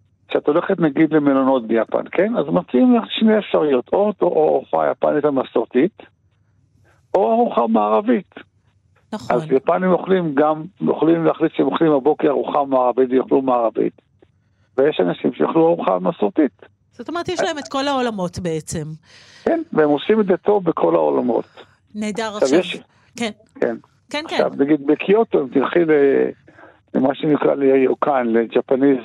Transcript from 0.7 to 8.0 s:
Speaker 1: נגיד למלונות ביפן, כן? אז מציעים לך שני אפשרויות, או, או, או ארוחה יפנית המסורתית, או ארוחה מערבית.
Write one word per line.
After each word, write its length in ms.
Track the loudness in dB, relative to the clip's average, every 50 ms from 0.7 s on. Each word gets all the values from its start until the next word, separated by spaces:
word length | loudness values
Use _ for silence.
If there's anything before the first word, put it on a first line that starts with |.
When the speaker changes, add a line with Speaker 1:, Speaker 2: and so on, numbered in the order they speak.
| -2 0
Speaker 1:
נגיד 320 | 0 0 2 2 2 2 2
למלונות 540 | 2 2 2 2 2 2 2 0 0 0
ביפן, 360 | 0 -2 -2 0 0 -2 -4 -4 -4 -2
כן? 240 | -2 -2 0 0
אז 80 | -2 -2 -2
מציעים 460 | -2 -2 -2 0 2 4 4 6 4
לך 80 | 4 2 -2
שני 280 | -4 0 2 4 4 2
אפשרויות, 500 | 0 0 -2 0 2 2 0 0 -2 0 0
או, 60 | 0 0 0 -2 -2 -2
או, 40 | 0
או 200 | 2 2 2 2
ארוחה 420 | 2 0 -2 -2 -2 -2 0 -2
יפנית 340 | -2 -2 -2 -2 0 0 0
המסורתית, 760 | 0 0 0 -2 -2 -2 -4 -4 -2 0 0 0 0 -2 -6 -20 -20 _ _ _ _ _ _ _ _ _ _ _ _ _ _ _ _ _ _ _ _ 0
או 180 | 0 2 2 2
ארוחה 340 | 2 2 0 0 0 0
מערבית. 680 | 2 2 2 2 2 0 0